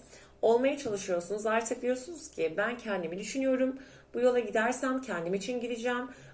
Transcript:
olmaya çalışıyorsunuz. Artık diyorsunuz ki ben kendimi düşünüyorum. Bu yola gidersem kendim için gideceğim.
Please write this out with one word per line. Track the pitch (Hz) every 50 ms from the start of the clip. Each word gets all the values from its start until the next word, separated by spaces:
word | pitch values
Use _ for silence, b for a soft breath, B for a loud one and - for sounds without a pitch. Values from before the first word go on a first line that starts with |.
| B B B B B B B -
olmaya | - 220 233 240 262 277 294 285
çalışıyorsunuz. | 277 233 208 196 - 196 180 175 175 - 202 214 214
Artık | 220 220 226 233 - 247 -
diyorsunuz | 240 247 254 254 - 349 339 302 - -
ki | - - 165 156 160 190
ben | 208 233 247 240
kendimi | - 220 196 185 170 160 175 190
düşünüyorum. | 220 - - 269 269 262 262 254 262 262 262 B B B B B B B -
Bu | 233
yola | 247 254 247 247
gidersem | 226 208 196 220 220 240 247 - 277 262 262 262
kendim | - 226 185 170 165 175 190
için | 196 - 254 247 240
gideceğim. | 233 233 240 226 226 247 247 247 254 262 B B B B